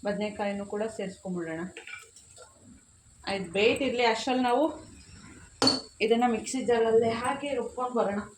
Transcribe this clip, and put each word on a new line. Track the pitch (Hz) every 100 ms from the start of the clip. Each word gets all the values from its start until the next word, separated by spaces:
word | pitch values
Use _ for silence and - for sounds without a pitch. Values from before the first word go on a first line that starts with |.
| 202
ಬದನೆಕಾಯನ್ನು | 190 208 208 208 202 202
ಕೂಡ | 208 220 -
ಸೇರಿಸ್ಕೊಂಬಿಡೋಣ. | 190 185 190 180 165 160 185 - - - - - - - - - - - _ _ - - -
ಆಯ್ತು, | 196 170 196
ಬೇಯ್ತಿರ್ಲಿ, | 214 277 262 240 240
ಅಷ್ಟ್ರಲ್ಲಿ | 220 - 254 247
ನಾವು | 247 311 - - - - - - - - - - - - - 208
ಇದನ್ನ | 233 247
ಮಿಕ್ಸಿ | 220 - 262 214
ಜಾರಲ್ಲೇ | 233 226 226 233 226
ಹಾಕಿ | 254 277 285 247
ರುಬ್ಕೊಂಡು | 226 - 254 233
ಬರೋಣ. | 190 202 208